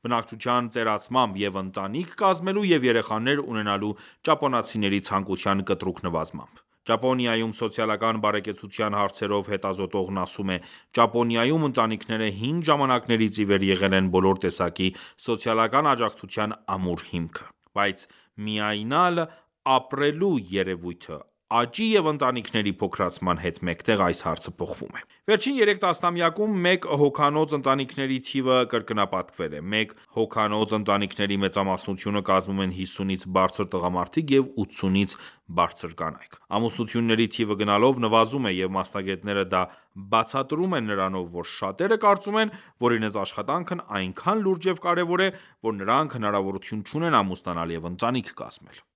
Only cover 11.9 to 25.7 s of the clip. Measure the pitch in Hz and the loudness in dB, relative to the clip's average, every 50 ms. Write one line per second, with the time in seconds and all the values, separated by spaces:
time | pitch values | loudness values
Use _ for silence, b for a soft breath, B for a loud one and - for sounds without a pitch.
11.9 | 110 104 - - 113 110 110 107 98 98 113 131 156 175 160 160 151 143 139 131 | 0 -6 -4 -6 -4 -2 -2 -2 -2 -4 -4 -4 -2 -2 2 2 4 4 4 2
12.9 | 127 120 - - 117 110 113 104 95 110 104 98 101 95 98 95 95 92 98 95 | 2 0 2 2 2 4 4 2 2 0 2 4 4 4 4 4 4 4 4 4
13.9 | 95 95 95 92 90 92 92 95 95 95 - 90 - - 92 87 - - 92 92 | 4 4 4 4 4 4 6 4 4 4 0 -2 0 0 -2 -2 0 0 -2 -2
14.9 | 92 B B B B B - - 117 110 - 120 113 110 113 110 120 139 156 151 | -2 B B B B B -4 -4 -2 -2 0 0 2 2 2 4 2 2 4 4
15.9 | 131 117 117 104 - - - 92 - 110 107 107 110 - _ - 95 95 92 90 | 2 2 2 -2 -2 -6 -16 -8 -4 -2 -2 -2 -4 -8 _ -6 -4 -2 0 -2
16.9 | 87 - - - - 87 82 82 - - - - _ _ _ _ _ 101 101 101 | -2 -4 -6 -6 -6 -6 -6 -6 -8 -12 -14 -14 _ _ _ _ _ 0 0 0
17.9 | 95 - - b b b b b b 104 104 107 107 107 104 104 107 104 107 117 | -2 -4 -14 b b b b b b -10 -6 -4 -2 -2 -2 -2 -2 -2 -4 -2
18.9 | 139 160 180 180 175 170 165 160 B B B B _ _ _ 139 131 127 - - | 2 2 2 2 2 0 -2 -4 B B B B _ _ _ 2 2 2 2 0
19.9 | - 135 147 147 147 160 190 202 170 123 95 87 95 98 92 92 92 85 85 87 | -2 0 2 0 2 2 2 2 2 2 0 -2 -2 0 0 0 -2 -6 -6 -10
20.9 | 82 _ - - 80 71 - _ _ _ _ _ 113 117 120 120 - - 220 220 | -10 _ -12 -14 -14 -14 -14 _ _ _ _ _ 2 2 2 2 -2 -2 0 4
21.9 | 220 202 165 156 151 139 143 127 123 123 110 - - 113 101 101 90 - 104 92 | 4 4 4 2 0 2 0 0 0 -2 -6 -2 -2 0 0 0 -2 -2 -4 -4
22.9 | - - 98 87 - - 95 90 87 78 87 87 82 - - 87 85 - - - | 0 -2 -2 -2 -2 -2 0 0 0 0 -2 -4 -4 -2 -4 -4 -4 -2 0 0
23.9 | 110 98 95 87 85 - - 85 80 - - - - - 87 - - - - - | 2 4 4 2 2 0 -2 -4 -4 -4 -6 -8 -6 -8 -8 -8 -8 -10 -10 -12
24.9 | - - - b b b b - 214 214 - 269 277 254 214 208 | -12 -16 -16 b b b b 2 2 2 2 -2 2 4 4 2